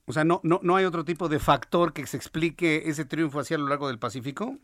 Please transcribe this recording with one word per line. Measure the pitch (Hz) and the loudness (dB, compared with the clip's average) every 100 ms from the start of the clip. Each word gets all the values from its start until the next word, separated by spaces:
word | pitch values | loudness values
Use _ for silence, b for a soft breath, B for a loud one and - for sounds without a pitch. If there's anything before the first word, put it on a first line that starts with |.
| - | -6
O | |
sea, | 123 | 0
¿no, | 156 175 | 2 2
no, | 165 180 | 2 2
no | 175 185 | 4 4
hay | |
otro | 190 170 | 4 0
tipo | 151 175 170 | -4 -2 0
de | 147 | 0
factor | - 143 - 175 170 | 2 2 2 2 2
que | 151 131 | 0 -8
se | 131 | -8
explique | - 165 165 147 170 156 160 | -6 -2 -2 0 0 2 0
ese | 147 | -4
triunfo | 143 156 160 139 | -4 -2 -2 -2
hacia | 135 160 | -2 -2
lo | 143 | 0
largo | 143 139 | -2 -2
del | 117 | -4
Pacífico? | 123 120 123 139 220 277 | -6 -6 -8 -6 -6 -8